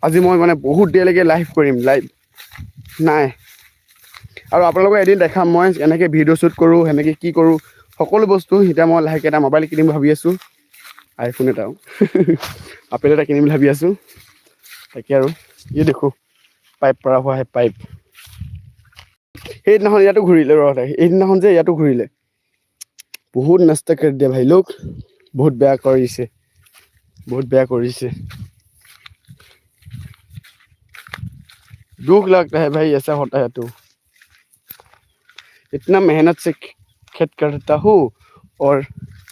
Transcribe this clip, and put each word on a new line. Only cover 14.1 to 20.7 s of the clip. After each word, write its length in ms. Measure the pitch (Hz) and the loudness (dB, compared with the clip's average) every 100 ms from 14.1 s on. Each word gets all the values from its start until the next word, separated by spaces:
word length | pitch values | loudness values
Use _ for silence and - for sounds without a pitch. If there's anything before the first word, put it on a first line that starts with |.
| - - _ _ _ _ - - | -20 -20 _ _ _ _ -20 -20
তাকে 220 | 127 - 139 | -20 -2 0
আৰু, 120 | 135 165 _ _ - | 0 -4 _ _ -12
এই 180 | 139 | -2
দেখো, 240 | 156 139 143 - _ _ _ _ _ _ | -2 0 -4 -6 _ _ _ _ _ _
পাইপ 140 | 139 131 | -2 -2
পৰা 180 | 139 131 | -2 -2
হোৱা 240 | 131 131 127 | -2 -6 -6
পাইপ। 220 | 127 120 104 - - _ _ - - - - - _ _ _ - _ _ - - - | -2 -2 -4 -20 -20 _ _ -20 -20 -18 -18 -20 _ _ _ -20 _ _ -20 -20 -8
সেইদিনাখন 400 | - 208 202 208 | 0 0 2 2
ইয়াতো 200 | 196 196 | 4 2
ঘূৰিলে, 320 | 185 170 139 151 | 2 2 4 2
ৰ, 80 | 143 | 2